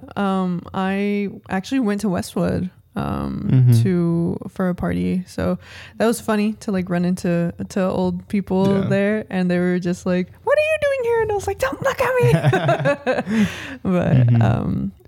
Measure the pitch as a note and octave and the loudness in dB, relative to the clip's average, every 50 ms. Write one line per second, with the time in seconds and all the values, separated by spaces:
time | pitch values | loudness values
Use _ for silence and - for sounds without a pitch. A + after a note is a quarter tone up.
0 | - - - - G3+ G3 F#3+ F#3+ F#3 F#3 F3+ E3+ - - - F#3+ F#3+ F#3+ G3 G3 | -8 -10 -6 -4 -2 -2 0 0 0 -2 -2 -4 -6 -8 -6 -4 -2 -2 -2 0
1 | G3+ G3+ G3+ G3+ G3+ F#3+ - - - - F#3 F#3+ F#3+ - C4+ C4+ B3+ G3+ G#3 G3+ | 0 0 0 -2 -2 -4 -6 -10 -10 -6 -4 -4 -4 -2 -2 0 0 0 0 0
2 | - G#3+ F3 F#3 G#3+ - - G3+ F3 F3 - F3 F3+ F#3 - - - _ - - | 0 -2 -2 -2 -4 -4 -2 -2 0 0 0 -2 -4 -4 -8 -12 -20 _ -8 -6
3 | - C#2+ - C#2 C#2 C#2 C2+ - - - - C3 B2+ B2 A#2+ A#2 A#2 - F3+ F3 | -4 -4 -4 -4 -4 -4 -6 -4 0 2 4 6 6 8 6 6 6 4 4 2
4 | E3+ E3+ E3+ E3+ E3+ F3 - - - F#3+ - - F#3+ F3+ F3+ - - F3 F3 F3 | 2 2 2 0 0 -2 -2 -4 -8 -10 -6 -4 -2 -2 -2 -2 -2 -2 -2 0
5 | F3+ F#3 F3+ F#3 F3+ - - - - F3+ F3+ F3+ - - - - - - - - | 0 0 0 -2 -4 -6 -6 -4 -2 -2 -2 -4 -6 -12 -20 -20 -20 -12 -4 0
6 | G#3 A3+ A#3+ A#3 - - G#3+ G#3 G#3 G#3+ G#3+ - - - G3 F#3 F3+ F3+ F3+ F3 | 0 0 0 0 -2 -2 0 0 0 0 -2 -4 -6 -4 -4 -2 -2 -2 0 0
7 | F3 F3 F#3 - - F#3 F3 E3+ E3+ E3+ - - G3 F#3 - G3+ F#3 F#3 - - | 0 0 0 0 0 0 0 2 0 0 -2 -6 -10 -6 -4 -2 -2 0 0 0
8 | F#3 F#3 F3 F3+ - - - G3+ F#3+ - F#3+ F#3 F#3+ G3 G3 G3 F#3+ F#3+ G3 G3 | 0 0 -2 -4 -6 -4 -2 -2 -2 0 0 2 2 4 2 2 2 2 2 2
9 | G3 G3+ G#3+ G#3+ G#3+ - - F#3 F3+ F3+ F3 F3+ F3+ F3+ F3+ F3+ F3 F3 F3+ - | 2 2 0 -2 -4 -4 -2 -2 0 0 2 2 2 2 0 0 0 -2 -4 -2
10 | - F#3 F3+ F3+ F#3 - - - - A4 C#5+ D5+ D5+ D#5 D#5+ D5+ D5+ C#5+ C#5 C5+ | -2 -2 -2 -2 -2 -4 -8 -8 -2 0 2 2 2 2 0 0 0 0 0 0
11 | A#4+ A#4 A#4 A4+ A4 G#4+ G#4 G4+ - G4+ G4 - C5 C5+ C5+ - - C5+ B4 - | 0 0 2 2 2 0 0 -2 -2 -4 -4 -2 -2 -4 -2 -2 -2 -2 0 0
12 | B4+ A#4+ C5 B4 A#4+ A#4+ - - - - - F#4+ E3 - E4 - - C#4 C#4+ - | 0 0 2 2 4 4 2 2 2 2 2 2 2 0 0 0 0 0 -2 -2
13 | - - C4 - - F#3 G#3+ A3+ G#3 - - - - - C4+ B3+ - G3 F3+ F3 | -2 -4 -2 -2 -2 -2 0 0 0 0 -2 -6 -12 -12 -12 -8 -4 -2 0 0
14 | - - - B2+ B2 A#2 A#2 A#2 - - - - - - - - - G3 - - | 2 2 4 4 4 6 4 4 4 4 2 0 0 -2 -2 -2 -4 -6 -8 -8
15 | - | -6